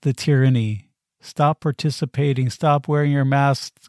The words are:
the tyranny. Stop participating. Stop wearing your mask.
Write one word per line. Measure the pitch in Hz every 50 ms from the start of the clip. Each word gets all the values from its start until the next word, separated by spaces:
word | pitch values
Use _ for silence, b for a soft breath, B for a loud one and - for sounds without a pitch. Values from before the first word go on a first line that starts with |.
| -
the | 147 127
tyranny. | - - - 147 131 131 131 131 120 113 107 107 101 - _ _ _ _ _ _ _
Stop | - - - - 151 147 156 -
participating. | - 156 139 - - 156 135 - - 139 - - 143 143 139 127 131 123
Stop | - - - 156 147 147 131 -
wearing | 151 147 147 143 143
your | 143 135
mask. | 135 139 139 139 139 135 - - - - _ _